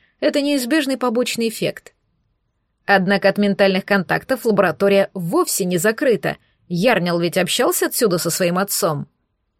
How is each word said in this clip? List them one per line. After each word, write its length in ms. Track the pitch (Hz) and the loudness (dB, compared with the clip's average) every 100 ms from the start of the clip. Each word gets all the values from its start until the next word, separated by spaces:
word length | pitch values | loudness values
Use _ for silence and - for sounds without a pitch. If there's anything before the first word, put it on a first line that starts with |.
| _ _ | _ _
это 220 | 302 294 | 0 0
неизбежный 560 | 285 285 240 311 269 254 | 0 0 0 0 0 -2
побочный 520 | 254 233 240 - 226 | -2 0 -2 -2 -4
эффект». 440 | - 160 - - _ _ _ _ _ _ _ _ _ - | -2 -6 -6 -14 _ _ _ _ _ _ _ _ _ 2
Однако 440 | 196 185 196 196 | 2 4 2 2
от 80 | 196 | 2
ментальных 480 | 202 196 196 185 - | 0 2 2 0 0
контактов 600 | 202 175 160 - 262 233 | -2 0 -4 -4 -4 0
лаборатория 640 | 202 180 156 202 196 190 | 2 2 2 2 2 2
вовсе 520 | 196 170 294 349 - 180 | -4 -2 0 0 -2 -2
не 120 | 175 | 0
закрыта. 600 | 202 226 285 208 156 - _ _ - | 0 0 0 0 -2 -8 _ _ -8
Ярнил 520 | 175 233 208 175 170 | 0 2 2 0 0
ведь 180 | 170 180 | 0 0
общался 500 | 185 - 294 359 339 | -2 0 0 0 -2
отсюда 300 | - 226 170 | 0 0 0
со 120 | 170 | -2
своим 260 | - 180 180 | -2 0 0
отцом? 500 | 202 - 180 147 143 _ _ _ _ | -2 -2 -2 -2 -8 _ _ _ _